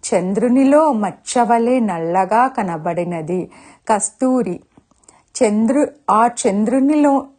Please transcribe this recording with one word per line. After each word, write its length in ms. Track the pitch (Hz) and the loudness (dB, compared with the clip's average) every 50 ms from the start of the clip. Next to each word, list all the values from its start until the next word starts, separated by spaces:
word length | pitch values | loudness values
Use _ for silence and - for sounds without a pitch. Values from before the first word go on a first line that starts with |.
| - - - | -4 -2 -2
చంద్రునిలో 760 | 185 175 185 202 220 214 247 240 269 269 269 277 294 320 311 | -2 0 0 -2 0 0 2 2 4 4 4 4 4 4 2
మచ్చవలె 880 | 269 214 208 185 - - _ - - 247 240 208 240 233 233 233 254 262 | 0 0 -4 -4 -6 -10 _ -4 0 0 2 2 2 0 2 0 0 0
నల్లగా 680 | 226 208 175 165 165 165 170 190 190 185 214 233 254 | 0 -2 -2 -4 -4 -2 0 0 0 2 2 2 2
కనబడినది. 1040 | 262 262 - 208 180 170 156 156 175 170 170 175 170 175 165 160 156 180 185 165 - - - - - - _ _ - | 2 0 -4 -4 -4 -6 -6 -6 -4 -4 -4 -4 -4 -6 -6 -6 -4 -4 -6 -6 -8 -12 -20 -20 -20 -20 _ _ -2
కస్తూరి 680 | - 202 - - _ _ 262 262 254 254 226 - 175 - - _ _ - _ _ _ _ _ - _ _ _ _ _ - 254 | -2 -2 -2 -6 _ _ -2 0 0 0 0 -2 -6 -8 -10 _ _ -20 _ _ _ _ _ -20 _ _ _ _ _ 0 0
చంద్రు-, 440 | 214 208 214 226 220 240 285 285 - - _ _ - | 0 2 2 0 2 2 0 0 -2 -4 _ _ 0
ఆ 180 | 190 214 233 | 2 2 2
చంద్రునిలో 960 | 240 240 - - 240 190 202 214 240 247 269 262 277 302 302 294 285 277 269 262 - _ | 2 0 -2 -2 -2 0 0 -2 0 0 0 2 2 2 2 2 2 2 0 -2 -6 _